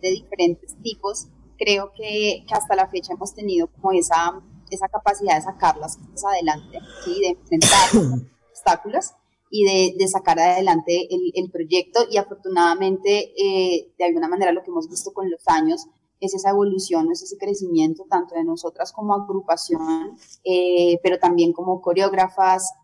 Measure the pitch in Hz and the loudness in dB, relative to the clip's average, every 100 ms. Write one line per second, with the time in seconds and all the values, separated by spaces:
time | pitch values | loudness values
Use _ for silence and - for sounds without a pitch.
0 | 185 220 - 202 175 165 - - 220 208 | -4 -4 -6 0 0 0 -10 -14 -12 -8
1 | 202 220 - _ - - 208 202 202 - | -8 -8 -14 _ -16 -4 0 0 -2 -12
2 | 214 214 208 - - 214 - 190 190 180 | -8 -4 -2 -4 -4 -4 0 0 0 -4
3 | - 175 202 - 208 175 170 _ 190 185 | -8 -10 -10 -8 -2 -2 -2 _ 0 0
4 | 165 165 170 190 - - - 190 190 208 | 2 0 0 -4 -14 -20 -14 -8 -6 -2
5 | 202 202 196 156 190 190 170 - 196 - | -2 0 2 0 0 0 0 0 -6 -14
6 | - - - 392 330 262 - 659 - - | -16 -6 -2 -2 -2 -4 -6 -18 -18 -12
7 | 359 381 370 349 - 330 - - - 220 | -6 -2 -2 -2 -2 0 4 4 6 4
8 | 139 123 - _ _ - 190 170 208 302 | 2 -2 -6 _ _ -4 0 0 -2 -6
9 | - _ _ _ - 208 196 190 180 180 | -6 _ _ _ -6 2 4 4 2 2
10 | 190 190 175 165 175 180 190 165 165 175 | 0 0 2 4 4 4 2 2 2 -2
11 | 175 180 180 185 180 170 160 359 - 240 | 0 -2 -2 -4 -4 -6 0 0 2 0
12 | 226 403 - - 190 180 170 180 190 190 | 2 0 -2 -8 -2 2 4 4 0 0
13 | 202 208 - - 196 190 185 170 - - | 2 0 0 -2 0 2 2 0 -4 -2
14 | 175 165 160 185 185 175 185 170 160 - | 0 0 -2 0 0 0 -2 -8 -6 -10
15 | 196 196 190 165 190 160 156 170 - _ | -10 -6 -6 -4 0 2 2 0 -6 _
16 | _ - 190 190 196 202 202 190 185 165 | _ -8 -6 -2 0 2 2 0 0 0
17 | 165 - - - 214 202 185 160 156 160 | 0 -2 -6 -8 -6 -4 0 2 2 0
18 | - 180 175 165 165 170 170 - 175 - | -2 -2 -2 -4 -2 -4 -6 -6 -8 -6
19 | 208 202 202 190 185 170 - 160 160 160 | -2 -2 -2 -4 -2 -2 -2 -4 -2 -4
20 | 170 - - - 185 180 180 175 175 170 | -6 -14 -20 -10 -2 0 2 2 2 2
21 | 180 180 175 175 170 170 180 185 185 180 | 0 2 2 4 2 0 -2 -2 0 2
22 | 196 190 185 - 185 190 - - | 2 2 0 2 2 2 -2 -10